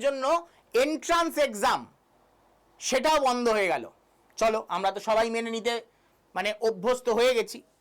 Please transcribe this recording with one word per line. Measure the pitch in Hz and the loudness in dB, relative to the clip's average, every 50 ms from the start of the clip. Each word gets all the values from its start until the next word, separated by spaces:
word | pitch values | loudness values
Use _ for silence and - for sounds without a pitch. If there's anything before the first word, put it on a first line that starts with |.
| 233 | -2
জন্য | 277 277 269 262 277 330 339 339 - _ _ _ _ - 233 269 | -2 -2 -2 0 0 0 0 -2 -6 _ _ _ _ 0 2 2
এন্ট্রান্স | 302 320 285 - - 339 339 339 330 - 294 294 | 2 0 -4 -2 0 2 2 2 0 0 -2 -2
এক্সাম | 262 214 202 196 494 427 247 240 - _ _ _ _ _ _ _ _ _ _ _ _ _ _ _ _ _ - | -2 -2 -2 -2 0 0 -2 -6 -10 _ _ _ _ _ _ _ _ _ _ _ _ _ _ _ _ _ -12
সেটাও | - - 254 262 247 311 311 294 277 | -6 -2 -2 0 2 4 4 4 4
বন্ধ | 254 247 247 240 233 214 | 2 0 2 2 2 2
হয়ে | 214 196 180 156 | 2 2 0 0
গেল, | 131 110 - - _ _ _ _ _ _ _ _ - | -2 -4 -8 -16 _ _ _ _ _ _ _ _ 0
চলো | 220 226 220 220 - - 180 | 0 2 2 0 -2 -4 -4
আমরা | 180 196 196 196 | -2 -2 -2 -2
তো | 208 - | -2 -2
সবাই | 226 220 220 226 233 226 | 0 2 2 2 0 -2
মেনে | 226 226 233 226 | -4 -4 -4 -6
নিতে | 226 202 240 233 226 - _ _ _ _ _ _ _ _ _ - | -4 -4 -4 -4 -4 -6 _ _ _ _ _ _ _ _ _ -8
মানে | 185 190 208 214 - - | -4 -4 -4 -4 -2 -2
অভ্যস্ত | 226 220 185 175 247 254 247 - 240 220 | -2 -2 0 0 0 0 0 0 0 2
হয়ে | 226 240 254 254 | 4 4 4 4
গেছি। | 233 - - - - - _ _ _ | 2 0 -4 -6 -16 -18 _ _ _